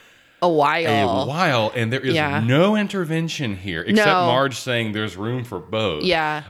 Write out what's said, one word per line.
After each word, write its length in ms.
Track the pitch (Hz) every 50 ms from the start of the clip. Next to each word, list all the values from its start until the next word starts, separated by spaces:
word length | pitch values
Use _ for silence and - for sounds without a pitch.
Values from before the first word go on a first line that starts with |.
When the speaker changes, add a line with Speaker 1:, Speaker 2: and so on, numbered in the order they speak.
| - - _ _ _ _ _ -
Speaker 1:
a 80 | - 180
while. 720 | 165 151 143 143 156 170 165 - 110 107 - - 113 127 139
Speaker 2:
a 40 | -
while, 440 | 143 165 185 165 131 117 107 110 -
and 180 | 127 113 113 120
there 60 | 135
is 160 | 131 131 147
Speaker 1:
Yeah. 240 | 160 151 143 143 147
Speaker 2:
no 360 | 110 117 127 147 175 208 214
intervention 840 | 214 208 202 - 196 180 151 160 165 165 165 - - 147 110 98 95
here, 240 | 92 101 85 80
except 260 | - - 196 220 208 202
Speaker 1:
No. 180 | 190 185 175
Speaker 2:
Marge 300 | 170 123 131 135 135 120 -
saying 360 | - 131 120 117 113 107 104
there's 220 | 107 107 107 87
room 280 | 92 104 113 123 127 117
for 160 | - 98 87
both. 460 | 85 - - 110 110 95 80 76 -
Speaker 1:
Yeah. 380 | - 170 160 156 151 151 151 147 -